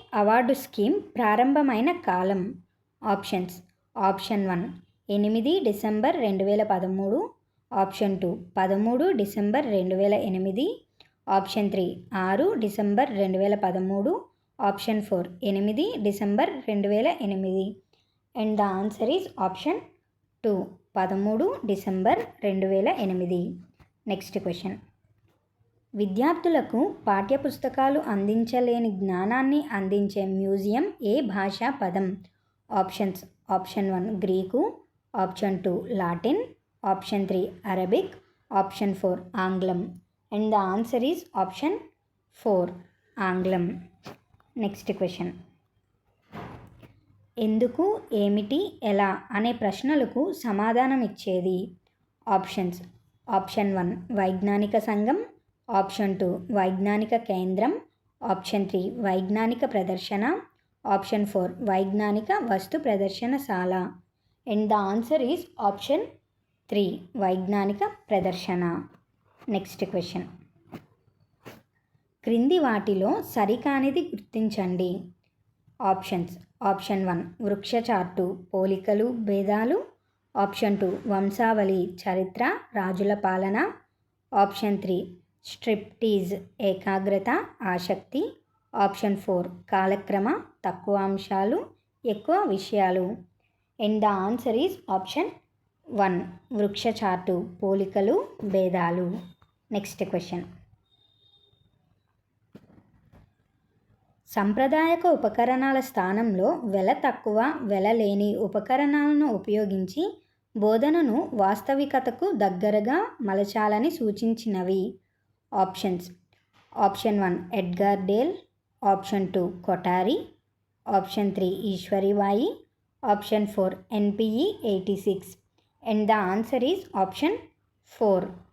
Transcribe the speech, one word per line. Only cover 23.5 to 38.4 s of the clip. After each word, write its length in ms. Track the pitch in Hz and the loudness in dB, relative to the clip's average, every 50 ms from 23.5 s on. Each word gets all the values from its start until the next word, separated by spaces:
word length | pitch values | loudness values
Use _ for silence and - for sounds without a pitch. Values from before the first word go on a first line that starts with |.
| 175 - - - _ _ - _ _ _ _ 208 | -6 -10 -14 -20 _ _ -20 _ _ _ _ -6
నెక్స్ట్ 320 | 196 190 - - - 202 | -6 -6 -6 -6 -6 -4
క్వశ్చన్. 380 | - 185 170 - - - - - - - _ _ _ _ _ _ _ _ _ _ _ _ _ _ _ _ _ _ _ _ - | -4 -4 -4 -6 -6 -8 -8 -10 -14 -20 _ _ _ _ _ _ _ _ _ _ _ _ _ _ _ _ _ _ _ _ -4
విద్యార్థులకు 1000 | 202 208 196 190 208 254 302 330 339 - 349 330 294 - - - 220 294 403 - - - 220 | -2 -2 0 0 2 2 2 2 2 2 2 2 2 2 0 0 0 0 0 -2 -2 0 2
పాఠ్యపుస్తకాలు 920 | 202 190 196 202 269 277 277 285 - - - 262 254 - 269 269 277 302 | 2 2 2 2 0 0 0 -2 -4 -4 -6 -4 0 2 2 4 2 2
అందించలేని 920 | 302 277 214 196 196 202 214 226 233 233 247 247 247 240 233 240 233 226 | 0 0 0 0 0 2 2 2 0 2 2 2 2 2 2 2 0 0
జ్ఞానాన్ని 720 | 202 185 196 190 185 180 190 208 233 262 269 269 285 294 294 294 | -2 -2 -2 0 0 0 0 0 2 2 2 2 2 2 0 -2
అందించే 540 | 226 196 190 190 202 202 202 196 - 202 196 | -2 -4 -2 0 2 2 2 0 0 -2 -2
మ్యూజియం 680 | 196 190 190 196 190 196 196 190 208 208 254 330 415 - - | 0 0 0 0 0 0 0 0 0 2 2 0 -2 -4 -4
ఏ 200 | 269 208 214 294 | -2 0 2 2
భాషా 480 | 285 214 196 202 190 196 196 - 226 254 269 277 | 0 0 -2 -2 -2 -2 -2 -2 -2 -4 -2 -2
పదం? 420 | 214 180 175 190 196 185 196 185 - - _ _ _ _ _ _ _ - | -2 -2 0 0 -2 -2 -4 -6 -10 -16 _ _ _ _ _ _ _ -4
ఆప్షన్స్. 540 | - 202 185 185 - - 214 190 185 - - - _ _ _ - | -2 0 0 0 -2 -4 -4 -4 -4 -6 -12 -20 _ _ _ -2
ఆప్షన్ 400 | 196 185 185 - - 214 196 190 | -2 -2 -2 -4 -4 -2 -2 0
వన్ 260 | 190 185 180 220 220 185 | 0 -2 -2 -4 -4 -2
గ్రీకు, 600 | 185 190 185 190 190 190 - 247 339 453 - - - _ _ _ _ _ - | 0 0 0 0 0 0 0 0 0 0 -2 -8 -16 _ _ _ _ _ -4
ఆప్షన్ 480 | 226 190 185 185 - - 196 190 180 185 | -2 -2 -2 -2 -2 -2 -2 -2 0 0
టూ 220 | 202 175 156 - - | -2 -2 -2 -2 -4
లాటిన్, 540 | 247 196 180 170 175 170 - 220 302 415 494 - - _ _ _ _ _ - | -4 -2 -2 -2 -2 -2 0 0 0 0 -2 -4 -10 _ _ _ _ _ -2
ఆప్షన్ 420 | 202 190 - - - 220 202 196 190 | -2 -2 -2 -2 -2 -2 -2 0 0
త్రీ 240 | 202 185 185 240 - - - | 0 0 -2 -2 -4 -8 -6
అరబిక్, 500 | 208 190 185 185 180 208 311 381 - - - - _ _ _ | -4 -2 -2 0 2 2 2 0 -2 -8 -16 -20 _ _ _